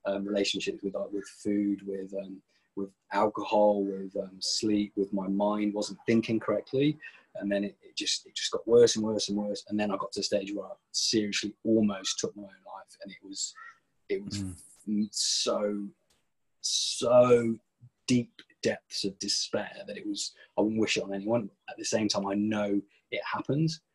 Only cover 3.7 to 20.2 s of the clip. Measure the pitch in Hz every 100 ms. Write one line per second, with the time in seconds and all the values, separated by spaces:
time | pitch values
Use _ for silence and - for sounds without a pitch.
3.7 | 101 98 95 95 98 95 95 - - 110
4.7 | 104 104 - 98 101 92 98 104 104 104
5.7 | 101 104 98 - 113 113 113 - 104 -
6.7 | 131 147 151 - - _ - 98 101 101
7.7 | - - - - - - - - - -
8.7 | 117 117 110 107 107 - 101 104 104 -
9.7 | 107 104 98 98 - 95 104 98 101 92
10.7 | - _ - - 113 104 - 104 - 113
11.7 | 113 107 98 92 - 101 104 101 - -
12.7 | 92 - - 98 95 95 98 - - -
13.7 | - _ _ _ 98 101 101 95 85 -
14.7 | - - 104 107 - - - - 110 104
15.7 | 104 101 - _ _ _ _ _ _ -
16.7 | - - - 127 123 123 120 117 113 _
17.7 | _ - _ - 123 120 - - _ 117
18.7 | 110 _ - 98 - 104 - - - 95
19.7 | - 104 101 104 101